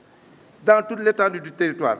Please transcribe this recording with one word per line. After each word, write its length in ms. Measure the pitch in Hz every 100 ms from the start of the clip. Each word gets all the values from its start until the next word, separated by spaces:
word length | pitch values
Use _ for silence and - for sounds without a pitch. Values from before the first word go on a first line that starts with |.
| - - - - - -
Dans 220 | - 214 214
toute 140 | 220
l'étendue 400 | 214 208 196 180
du 120 | 156
territoire, 460 | - 170 147 143 104